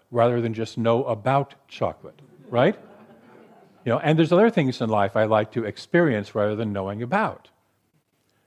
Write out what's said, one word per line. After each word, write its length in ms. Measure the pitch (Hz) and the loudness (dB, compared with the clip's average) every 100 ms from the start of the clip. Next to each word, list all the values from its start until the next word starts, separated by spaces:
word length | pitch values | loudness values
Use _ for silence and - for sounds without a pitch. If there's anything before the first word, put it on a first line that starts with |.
| _ | _
rather 280 | 120 117 120 | 0 2 2
than 140 | 117 | -2
just 240 | 110 113 - | -4 -8 -2
know 240 | 117 117 131 | 0 2 0
about 500 | 110 113 139 139 - _ | -4 -2 -2 -2 -10 _
chocolate, 560 | - 95 - - - - - - | -6 -6 -6 -16 -20 -20 -20 -4
right? 300 | 120 151 220 - - - - - - - _ _ _ | 2 2 0 -8 -20 -20 -20 -20 -20 -20 _ _ _
You 100 | 123 | -4
know, 40 | 123 | -2
and 180 | 151 160 | 2 2
there's 140 | 160 | 4
other 180 | 175 226 | 4 4
things 320 | 208 131 123 | 2 0 -2
in 80 | 113 | -2
life 280 | 107 98 110 | 0 0 0
I 80 | |
like 260 | 107 110 107 | 2 2 0
to 120 | 123 | -4
experience 720 | 104 - - 170 165 107 101 110 | -6 -8 -2 2 2 0 -2 -2
rather 180 | 104 | -2
than 180 | 107 110 | -2 -4
knowing 300 | 101 95 104 | -4 -6 -8
about. 460 | 120 196 185 - _ _ _ _ _ _ _ _ _ _ | -4 -4 -4 -8 _ _ _ _ _ _ _ _ _ _